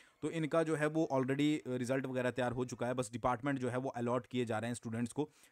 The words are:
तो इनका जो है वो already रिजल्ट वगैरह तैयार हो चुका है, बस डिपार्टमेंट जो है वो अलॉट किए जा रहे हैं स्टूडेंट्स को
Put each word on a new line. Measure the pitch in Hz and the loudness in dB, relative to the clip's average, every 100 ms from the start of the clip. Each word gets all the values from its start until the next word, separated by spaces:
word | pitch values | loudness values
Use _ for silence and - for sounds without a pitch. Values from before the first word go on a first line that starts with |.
| - _ | -20 _
तो | 151 | -4
इनका | 165 156 165 | -2 2 2
जो | 160 156 | 2 2
है | 151 | 2
वो | 156 160 | 2 2
already | 135 127 139 147 151 - | 2 2 2 4 2 0
रिजल्ट | 127 120 135 135 | -2 0 0 0
वगैरह | 127 123 | 0 0
तैयार | 120 123 | 0 0
हो | 127 127 | 0 -2
चुका | 131 120 | -2 -4
है, | |
बस | 127 117 | -2 -4
डिपार्टमेंट | 117 127 120 135 139 | 0 0 0 0 -2
जो | 123 | -2
है | 123 | -2
वो | 131 | -4
अलॉट | 123 120 127 123 | -2 0 0 0
किए | 123 120 | -2 0
जा | 110 | 0
रहे | 117 | -2
हैं | 120 | -4
स्टूडेंट्स | 120 113 120 | -4 -4 -4
को | - 151 _ - | -2 -4 _ -20